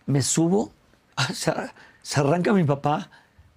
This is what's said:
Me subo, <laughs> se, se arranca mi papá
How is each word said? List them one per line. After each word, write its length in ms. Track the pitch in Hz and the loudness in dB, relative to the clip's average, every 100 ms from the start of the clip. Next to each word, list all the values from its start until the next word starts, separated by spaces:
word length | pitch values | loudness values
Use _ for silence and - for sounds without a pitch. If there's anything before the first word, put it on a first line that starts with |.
| - | -2
Me 160 | 135 | 0
subo, 480 | 123 - 165 196 277 - _ _ _ - | 0 0 2 2 -2 -10 _ _ _ -6
<laughs> 180 | 131 | -6
se, 180 | - - - - - - _ | -4 -4 -4 -6 -12 -20 _
se 180 | - - | -6 -2
arranca 320 | 139 175 175 | 2 2 2
mi 100 | 202 | 2
papá 480 | 147 143 147 160 185 - _ _ - | 2 0 0 -2 -4 -16 _ _ -20